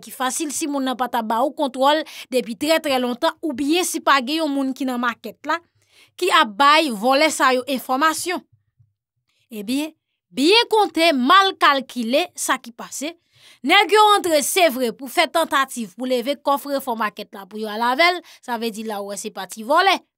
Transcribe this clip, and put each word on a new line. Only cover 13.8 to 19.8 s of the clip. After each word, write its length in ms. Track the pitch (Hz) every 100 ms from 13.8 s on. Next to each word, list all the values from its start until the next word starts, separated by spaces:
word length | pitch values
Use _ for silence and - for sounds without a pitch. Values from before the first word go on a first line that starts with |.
| 415 427
yo 60 | 427 403
antre, 240 | 370 302
se 220 | - 392 339
vre, 180 | 247 240
pou 160 | - 262
fè 220 | - 320
tantativ 640 | 330 320 294 269 247 208 -
pou 140 | 254
leve 260 | 247 233 285
kòf 240 | - 277 285
refòm 260 | 277 269 226
makèt 320 | 214 - 196 202
la 80 | 190
pou 140 | 214
yo 100 | 214
al 140 | 208 240
avè 160 | 262 349 359
l, 20 | - -
sa 140 | - 233
vle 140 | 233 208
di 80 |
la 160 | 220 202 202
wè 100 | 196
se 160 | 214
pa 160 | 190 185
ti 160 | 226
vòlè. 320 | 220 320